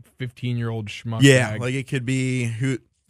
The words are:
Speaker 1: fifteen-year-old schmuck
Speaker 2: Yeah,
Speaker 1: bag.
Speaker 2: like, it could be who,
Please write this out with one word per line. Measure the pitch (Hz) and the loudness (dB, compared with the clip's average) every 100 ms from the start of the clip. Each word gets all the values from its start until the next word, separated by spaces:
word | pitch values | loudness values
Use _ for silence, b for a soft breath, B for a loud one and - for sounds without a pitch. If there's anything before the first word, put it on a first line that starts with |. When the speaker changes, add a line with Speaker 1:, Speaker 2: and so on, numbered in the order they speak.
| - - | -12 -12
Speaker 1:
fifteen-year-old | 127 - 123 120 117 113 104 | -12 -8 -6 -4 -4 -6 -8
schmuck | - 117 113 | -10 -6 4
Speaker 2:
Yeah, | 139 131 117 | 8 8 4
Speaker 1:
bag. | 107 | -4
Speaker 2:
like, | 123 | -4
it | 131 127 | -4 -4
could | 139 120 | -6 -2
be | 131 131 127 117 | -2 -2 -2 -2
who, | 113 135 123 - _ _ | -2 -2 -4 -8 _ _